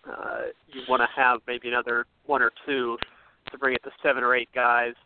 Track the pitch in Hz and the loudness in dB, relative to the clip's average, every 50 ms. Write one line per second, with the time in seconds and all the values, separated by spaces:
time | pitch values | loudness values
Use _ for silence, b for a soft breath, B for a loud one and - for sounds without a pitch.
0 | _ - - - - - - - - - - _ _ _ - 131 127 123 127 123 | _ -16 -14 -12 -10 -8 -8 -8 -8 -8 -10 _ _ _ -16 -16 -2 0 2 2
1 | 120 117 - 139 135 127 123 113 _ - 123 120 123 123 120 123 120 120 120 120 | 2 2 2 2 4 4 4 2 _ -8 -8 -8 -6 -2 -2 -2 -2 0 -2 -2
2 | 120 _ _ _ _ - 143 131 123 117 _ - - - 139 135 123 120 117 117 | -4 _ _ _ _ -2 0 2 2 0 _ -4 -6 -4 -2 -2 0 -2 -2 -4
3 | - b b b b b b b _ - - 131 135 131 127 120 - 131 - - | -6 b b b b b b b _ -18 -10 -4 -2 -2 -2 -2 -4 -8 -18 -4
4 | - 151 135 127 123 123 127 123 117 _ _ 127 123 120 120 120 120 120 120 _ | 0 0 0 2 2 2 2 2 0 _ _ 0 2 4 4 4 2 0 -6 _
5 | _ | _